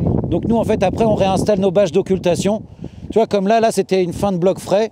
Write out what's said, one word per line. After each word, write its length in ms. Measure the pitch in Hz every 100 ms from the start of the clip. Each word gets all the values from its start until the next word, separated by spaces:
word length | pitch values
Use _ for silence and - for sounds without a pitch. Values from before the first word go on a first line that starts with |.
| - - -
Donc 200 | 170 -
nous, 80 | 226
en 80 |
fait, 180 | 202 214
après, 220 | 185 -
on 100 | 220
réinstalle 440 | 202 190 185 185 202
nos 120 | 196
bâches 220 | 180 190
d'occultation. 680 | 175 180 185 180 160 196 214 - - - - -
Tu 80 | 208
vois, 80 | 226
comme 200 | 208 190
là, 140 | 226
là, 100 | 226
c'était 320 | 196 - 190
une 120 | 180
fin 180 | - 202
de 60 | 180
bloc 200 | 185 165
frais. 320 | - 196 220